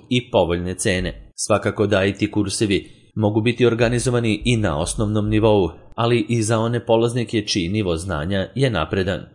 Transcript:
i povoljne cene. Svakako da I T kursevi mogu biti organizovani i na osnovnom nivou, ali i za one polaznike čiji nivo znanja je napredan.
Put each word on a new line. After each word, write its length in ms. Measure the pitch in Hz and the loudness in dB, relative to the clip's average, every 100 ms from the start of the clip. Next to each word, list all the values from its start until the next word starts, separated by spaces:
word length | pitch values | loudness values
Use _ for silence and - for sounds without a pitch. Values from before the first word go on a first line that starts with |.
| - | -2
i 200 | 123 - | -4 0
povoljne 440 | 110 85 87 90 | 2 2 0 -4
cene. 580 | 90 110 92 90 - - | -4 -2 0 -2 -8 -14
Svakako 520 | - - 104 107 98 101 | -10 -2 0 0 0 0
da 180 | 101 | 2
I 80 | 98 | 2
T 180 | 92 104 | 0 -2
kursevi 600 | 104 95 - 107 95 - - - | -2 -4 -2 0 0 -4 -16 -12
mogu 260 | - 104 110 | -2 0 2
biti 260 | 113 117 120 | 0 2 2
organizovani 760 | 113 117 120 127 120 117 104 | 4 2 0 0 0 0 0
i 120 | 120 117 | 0 0
na 220 | 101 73 | 0 -2
osnovnom 500 | 87 - 107 107 104 | -2 -2 -2 0 0
nivou, 420 | 107 110 107 85 - - | 2 4 4 2 -2 -12
ali 320 | - 117 120 - | -4 0 0 2
i 140 | 120 | -2
za 160 | 107 117 | 0 0
one 280 | 113 120 - | 0 -2 2
polaznike 560 | 113 117 123 110 113 | 2 2 0 -2 -2
čiji 260 | - 107 85 | -2 -2 0
nivo 280 | 107 95 82 | 0 0 -2
znanja 520 | 95 76 82 98 92 | -4 -4 -2 -4 -4
je 160 | - 135 | -2 -2
napredan. 500 | 95 78 98 92 87 - | 0 -2 -2 -2 -4 -8